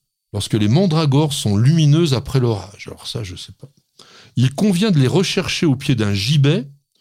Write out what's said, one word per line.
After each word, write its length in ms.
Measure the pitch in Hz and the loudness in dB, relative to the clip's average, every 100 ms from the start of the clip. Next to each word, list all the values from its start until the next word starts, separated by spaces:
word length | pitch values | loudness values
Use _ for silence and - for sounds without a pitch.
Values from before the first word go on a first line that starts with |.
| _ _ _ | _ _ _
lorsque 220 | 104 - | -10 -4
les 140 | 113 107 | 0 2
mandragores 640 | 139 196 156 160 135 151 | 2 2 2 2 2 0
sont 240 | 143 - 101 | -2 -2 2
lumineuses 580 | 123 165 151 151 175 | 2 4 4 4 2
après 260 | 127 - 139 | 0 -2 -2
l'orage, 440 | 120 104 95 - - | 0 -2 -6 -16 -18
alors 200 | - - | -16 -12
ça 160 | 123 | -10
je 140 | 101 90 | -10 -12
sais 160 | - | -18
pas, 160 | 101 139 _ _ _ - - - - | -20 -20 _ _ _ -20 -20 -10 -2
il 180 | 127 | -2
convient 360 | - 214 175 220 | 0 0 0 2
de 80 | 160 | 2
les 80 | 127 | 2
rechercher 580 | 143 196 - - - 170 | 2 0 -2 -4 -2 -2
au 100 | 131 | 0
pied 180 | - | -2
d'un 200 | 127 107 | -2 0
gibet 520 | 101 107 151 139 175 254 - _ _ | -2 0 2 2 0 -4 -14 _ _